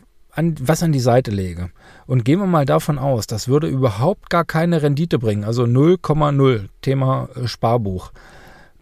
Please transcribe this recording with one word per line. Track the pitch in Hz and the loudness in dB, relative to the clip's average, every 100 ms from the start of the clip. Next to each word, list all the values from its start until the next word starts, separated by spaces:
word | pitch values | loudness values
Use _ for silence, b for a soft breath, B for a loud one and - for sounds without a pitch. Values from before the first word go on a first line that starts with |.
| _ _ _ - | _ _ _ -4
an, | 165 151 | -2 -2
was | 127 - | -2 0
an | 165 | 0
die | 139 | 0
Seite | 120 120 120 | 4 2 2
lege | 101 92 85 87 - B B B | -4 -4 -8 -12 -12 B B B
und | 127 | -2
gehen | 113 175 | 2 0
wir | 190 | 2
mal | 165 | 0
davon | 139 156 - 143 | 2 0 0 -4
aus, | 139 120 - | -2 -2 -4
das | 110 123 | -6 0
würde | 147 160 | 0 0
überhaupt | 131 127 101 147 208 - | 0 -2 0 -2 -2 -2
gar | 170 | -2
keine | 156 160 175 170 | 0 -2 0 2
Rendite | 147 143 170 139 | 0 0 0 0
bringen, | 113 104 | 0 -2
also | 104 120 | -2 0
null | 120 123 156 185 | 2 4 4 2
Komma | - 151 147 | 0 0 2
null, | 139 135 113 98 - | 4 4 2 -4 -8
Thema, | 135 135 131 131 123 - | -4 0 0 -2 -4 -8
äh, | 123 | -8
Sparbuch, | - 117 120 101 92 - - B B B B B B | -2 0 0 -2 -6 -10 -20 B B B B B B